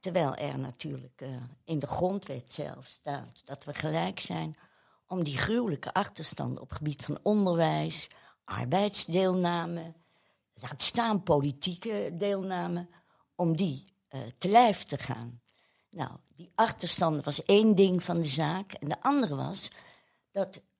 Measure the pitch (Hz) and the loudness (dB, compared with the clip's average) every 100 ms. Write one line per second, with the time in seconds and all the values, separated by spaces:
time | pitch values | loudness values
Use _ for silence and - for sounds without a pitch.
0 | 190 175 147 - 143 135 131 127 156 135 | 0 0 0 0 -6 -6 -8 -8 -10 -10
1 | 127 _ 135 127 123 - - 156 - - | -12 _ -12 -12 -12 -18 -6 -4 -4 -2
2 | 180 196 - 131 - - - 127 131 - | 0 -2 -6 -12 -10 -10 -8 -10 -18 -14
3 | 151 139 117 - - 139 - 143 156 156 | -8 -8 -8 -20 -16 -14 -12 -6 -4 -2
4 | 175 190 - 160 160 156 - _ _ _ | -4 -6 -6 -6 -6 -10 -20 _ _ _
5 | _ 185 156 135 - 233 233 147 - - | _ -4 -2 -2 0 0 -2 -4 -4 -4
6 | 202 - - - 127 - - - 151 143 | -4 -6 -10 -6 -6 -6 -10 -6 -6 -6
7 | - 143 - 214 196 170 160 156 156 - | -6 -2 2 4 4 4 2 2 -2 -4
8 | - - - _ - 104 120 175 208 202 | -8 -14 -20 _ -10 -6 0 2 2 0
9 | - 170 185 185 175 175 170 170 165 160 | 2 2 2 2 0 -2 -4 -8 -10 -16
10 | _ _ _ _ _ _ 127 139 - 233 | _ _ _ _ _ _ -14 2 2 4
11 | 233 208 - 147 143 135 - 175 233 208 | 2 0 4 4 4 -2 -6 -6 -6 -4
12 | 202 170 202 196 190 180 175 175 175 - | -4 -2 -2 0 -2 -4 -2 -4 -6 -16
13 | _ _ _ - 175 160 185 135 - _ | _ _ _ 0 2 2 0 -2 -12 _
14 | _ 135 113 - 185 220 247 196 - 139 | _ -12 -12 -4 6 8 8 4 -2 -6
15 | - - 117 120 _ _ _ _ _ 190 | -4 -6 -6 -14 _ _ _ _ _ -8
16 | 135 - _ _ 175 - 226 - 175 - | -8 -8 _ _ -10 2 2 2 -2 2
17 | 170 151 143 143 - 202 220 190 196 180 | 2 2 0 -4 4 6 8 8 6 6
18 | - 170 156 135 156 175 202 - 147 - | 0 0 0 0 0 -2 -6 -8 -6 -2
19 | 254 285 220 139 139 196 - - - - | 2 2 2 -2 -4 -6 -8 -12 -20 -20
20 | _ _ _ 196 190 - _ _ | _ _ _ -6 -6 -8 _ _